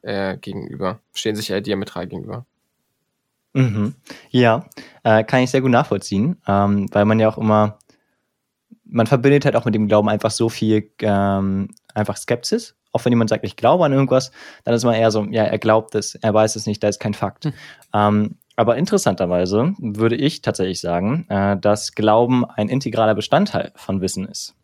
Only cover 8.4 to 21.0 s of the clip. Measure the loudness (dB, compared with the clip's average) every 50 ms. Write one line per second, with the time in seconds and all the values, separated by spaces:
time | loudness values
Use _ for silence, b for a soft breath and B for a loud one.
8.4 | _ _ _ _ _ _ -20 _ _ -6 -2 -2 2 2 2 4 4 4 4 4
9.4 | 4 2 0 0 0 0 0 0 2 4 4 4 4 2 -2 0 -2 -2 0 0
10.4 | -2 -2 0 -2 0 2 2 0 0 _ _ -4 -2 0 2 2 2 0 0 0
11.4 | 0 -2 -2 -4 -4 -6 -10 _ _ -8 _ -4 -4 -4 -6 -10 -4 -4 -4 -4
12.4 | -2 -4 -4 -4 -4 -10 _ _ _ _ -6 -2 0 2 2 2 2 0 -2 -4
13.4 | -4 -10 -8 0 2 4 4 4 4 2 4 2 2 2 2 0 0 -2 B B
14.4 | B B B B B -2 0 2 2 2 2 4 2 2 2 0 -2 -2 0 0
15.4 | 0 0 0 -2 2 2 2 2 2 -2 -6 -6 -6 -6 -10 -4 -4 0 2 2
16.4 | 2 2 0 -6 -6 -6 -4 -2 -2 -2 -2 -2 -6 -6 -4 -4 -6 -6 -6 _
17.4 | -8 -8 -8 B B B B B B _ 0 2 2 4 4 2 0 -2 -6 _
18.4 | _ _ _ 0 0 2 2 0 0 0 0 0 2 0 0 0 -2 0 0 0
19.4 | 0 0 0 0 0 0 -4 -4 -8 -8 -4 0 0 0 0 0 -2 -4 -4 -4
20.4 | -6 -6 -4 -4 -4 -4 -4 -6 -4 -2 -2 -2